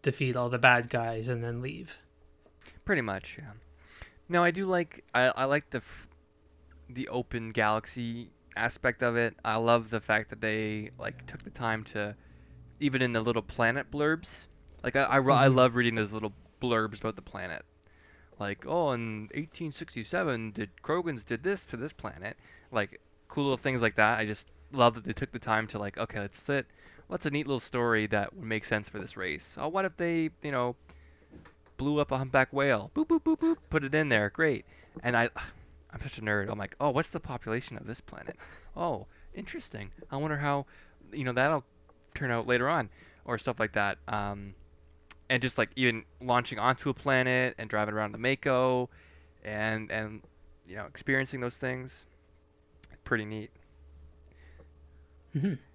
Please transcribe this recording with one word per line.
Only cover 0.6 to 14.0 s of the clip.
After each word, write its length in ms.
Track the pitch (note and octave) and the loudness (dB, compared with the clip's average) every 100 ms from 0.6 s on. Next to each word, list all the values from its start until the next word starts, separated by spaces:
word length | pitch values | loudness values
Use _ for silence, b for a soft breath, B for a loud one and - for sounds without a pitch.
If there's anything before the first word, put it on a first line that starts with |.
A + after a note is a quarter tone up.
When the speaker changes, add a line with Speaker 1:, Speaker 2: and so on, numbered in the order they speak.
| B2+ B2 A#2 | 8 8 4
Speaker 1:
guys 380 | B2 A2+ A2+ A#2 | -2 -2 -4 -2
and 160 | B2 | -2
then 180 | A#2 A#2+ | -2 -4
leave. 360 | B2+ D#3+ F3+ - _ _ _ - - _ - B - | -6 -8 -12 -16 _ _ _ -20 -20 _ -20 B -2
Speaker 2:
Pretty 160 | F3+ | 0
much, 360 | A2+ G2 - - | 0 -4 -8 -16
yeah. 140 | C#3+ G#2 - - B B B B - | -16 -18 -20 -20 B B B B 0
No, 140 | F3 | 4
I 80 | F3 | 4
do 140 | E3+ F#3+ | 4 2
like, 380 | F3+ E3+ - - | 2 0 -8 -2
I, 180 | A#2+ B2+ - | 4 4 4
I 100 | C3+ | 2
like 240 | C#3+ - | 2 0
the 80 | A#2+ | -8
f-, 280 | - - - - _ _ _ - - - - | -8 -18 -20 -20 _ _ _ -20 -20 -20 -14
the 180 | B2+ C3+ | -10 -4
open 420 | B2 A#2+ A#2+ A2+ | -4 -4 -6 -4
galaxy 760 | A2+ G#2+ A2 - - A#2 A#2 A#2 _ - - | 0 2 2 -2 -8 -6 -6 -10 _ -12 -2
aspect 480 | A#2 - C3 A#2 | -2 0 -2 0
of 120 | B2 A#2 | 0 2
it. 200 | A#2 - A2+ | 0 0 -2
I 100 | A2 | 0
love 320 | A2+ A#2 A2 | 4 4 4
the 120 | A2+ | -6
fact 280 | - G#2+ G#2+ | 2 0 0
that 120 | G#2+ | -4
they, 500 | A2 A2 G#2+ G#2+ G#2+ B2 | -2 0 -2 -4 -8 -8
like, 280 | G#2 - - | -10 -10 -14
took 160 | - | -14
the 60 | - | -14
time 340 | - A#2 A2 G#2+ | -6 -2 -2 -4
to, 300 | G#2+ G#2 G2+ b b b b b b | -6 -6 -8 b b b b b b
even 220 | C#3+ C3 | 0 2
in 120 | B2+ | 2
the 80 | A#2 | 2
little 200 | A2+ A2+ | 2 0
planet 500 | G#2 - A2+ B2+ C3 | -2 2 2 2 -4
blurbs, 540 | D3 | -2